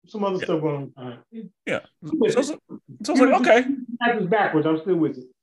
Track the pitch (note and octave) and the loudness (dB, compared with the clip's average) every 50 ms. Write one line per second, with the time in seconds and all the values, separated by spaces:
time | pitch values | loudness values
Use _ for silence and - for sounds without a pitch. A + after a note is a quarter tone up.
0 | _ _ - G#3+ G3+ G3 F#3 F3+ - - E3+ D#3 D3+ D#3 C#3+ C#3+ C#3 B2+ _ C3 | _ _ -6 -4 -2 -2 -2 -2 -2 -2 -2 0 0 -2 -2 -4 -8 -12 _ -16
1 | B2 B2+ A#2+ - _ _ A3+ A3+ G3+ F3+ _ _ _ - D3 - - _ _ _ | -14 -14 -14 -16 _ _ -16 -16 -16 -16 _ _ _ -6 -6 -6 -6 _ _ _
2 | - D3+ D#3 - - - - B3 C#4 C#4 D4+ - _ _ - - _ - - - | -8 -6 0 0 2 2 2 2 0 0 -6 -12 _ _ -20 -20 _ -20 -18 -10
3 | G#3+ - - C4+ C4 C4+ D4+ F#4+ B3 - A3 A#3+ B3+ C#4 C#4+ - - - - - | -6 0 4 4 6 6 6 4 6 6 4 4 4 0 -6 -6 -8 -12 -8 -2
4 | B3 A#3 A#3 G#3+ F#3 E3+ A3 G#3 F#3+ - - D#3 D3 D#3+ D#3+ D#3 - G3 F3+ E3 | -2 -2 0 0 0 0 2 2 2 2 0 0 2 2 0 0 0 0 0 2
5 | D#3 C3+ B2+ B2+ - - _ _ | 2 0 -2 -6 -14 -18 _ _